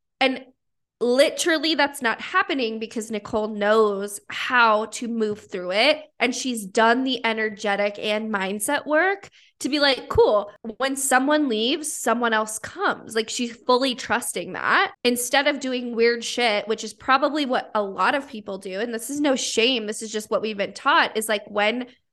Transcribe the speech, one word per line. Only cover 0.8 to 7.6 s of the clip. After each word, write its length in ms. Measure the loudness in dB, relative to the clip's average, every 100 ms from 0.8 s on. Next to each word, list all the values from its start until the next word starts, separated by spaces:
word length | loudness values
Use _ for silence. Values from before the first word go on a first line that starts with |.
| _ -4
literally 720 | 2 4 4 2 0 0 0 0
that's 260 | 0 0
not 180 | -4 -4
happening 580 | -2 -2 0 -2 -2 -4
because 320 | -6 -8 -6
Nicole 380 | -8 -4 -2 -2
knows 720 | 0 4 4 4 0 -6 -10 -12
how 600 | -10 0 4 6 4 0
to 200 | -6 -6
move 420 | -2 -2 -2 -8
through 220 | -8 -2
it. 320 | 2 2 2 -6 -4
And 160 | -2 -2
she's 300 | -4 -6 -2
done 400 | 4 4 4 0
the 200 | -2 -2
energetic 720 | -2 -4 -2